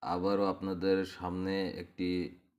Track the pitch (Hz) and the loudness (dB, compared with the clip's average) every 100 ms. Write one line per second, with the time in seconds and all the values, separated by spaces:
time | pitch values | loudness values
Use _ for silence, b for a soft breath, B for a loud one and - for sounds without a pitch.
0 | - 90 95 101 98 92 95 90 92 95 | -2 0 2 2 2 0 -2 0 4 4
1 | 92 - 90 90 95 95 95 - 87 - | 2 -4 -4 -2 -2 -2 -2 -4 -10 -4
2 | 90 90 87 - _ | 0 0 -2 -8 _